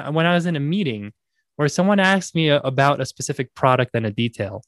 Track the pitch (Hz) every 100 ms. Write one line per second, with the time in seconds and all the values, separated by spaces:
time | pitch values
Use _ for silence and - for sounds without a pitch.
0 | 143 156 170 175 170 156 143 190 165 107
1 | 101 - _ _ _ - 147 - 185 202
2 | 190 196 - 165 156 143 135 131 139 143
3 | 127 - 143 143 127 - 135 127 123 117
4 | 110 101 117 - 98 98